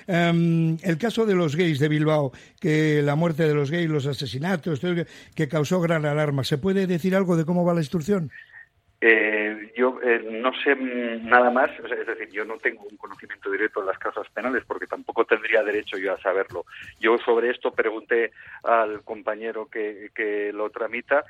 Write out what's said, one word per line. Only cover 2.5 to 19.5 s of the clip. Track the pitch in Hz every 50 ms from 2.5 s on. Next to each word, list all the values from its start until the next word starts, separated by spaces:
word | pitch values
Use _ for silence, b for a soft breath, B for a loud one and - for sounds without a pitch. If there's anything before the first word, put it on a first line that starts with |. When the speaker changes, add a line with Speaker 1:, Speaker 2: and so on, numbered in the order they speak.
| B B
Speaker 1:
que | - 160 156 156 156 156 151 147
la | 143 143 143
muerte | 156 170 170 156 151 165 151
de | 147
los | 147 143 131
gays, | 165 175 170 156
los | 156 143 127
asesinatos, | 143 131 - 147 107 113 131 156 185 196 147 - 175 151 123
todo, | 175 180 175 170 160 B B B B B B
que | - 156 131
causó | 165 151 143 - 180 185
gran | 170 165 170 156 147
alarma. | 147 147 151 151 147 143 135 120
¿Se | - 156 135
puede | 151 190 190 196 190
decir | 175 180 160 - 185 185
algo | 196 196 175 175 160
de | 156
cómo | 160 175 175 175
va | 175
la | 175 170
instrucción? | 156 - - 170 135 202 202 185 156 117 B B B B B B B B B _ _ _ _ -
Speaker 2:
Eh, | 117 113 113 110 107 107 107 107 107 107 107 104 104 110 -
yo, | 120 123 131 123 -
eh, | 127 123 117 117 110 113 113 110
no | 123 131 127 -
sé, | - 147 139
mm, | 131 131 127 123 123 120 117 117 113 113 113
nada | 120 123 123 120
más, | 120 131 143 156 - - -
o | 110
sea, | 120 110
es | 107
decir, | 113 104 110 107 -
yo | 92 104 107
no | 107 110
tengo | - - 120 113 110 101 104
un | 107
conocimiento | - - 101 98 - - 101 104 - - 101
directo | 98 98 107 107 - 107
de | 95 95
las | 92 -
causas | - 104 - 107 95 -
penales | - 107 110 127 131 107 -
porque | - 101 90 87
tampoco | - 95 90 - - - 117 110
tendría | - 113 107 110 113 110 110
derecho | 104 104 101 107 107 - 104 95
yo | 95 95 92
a | -
saberlo. | - 98 90 98 95 - - 87 - B B B B B B B
Yo | 107 110 120 117
sobre | - 127 117 117 117 123
esto | 123 - - 127
pregunté | 120 - 113 110 107 113 - - 120 117 113 107 B B B B B B
al | B 113 117 113 110 107 107 101
compañero | - - 113 107 92 113 107 107 113 113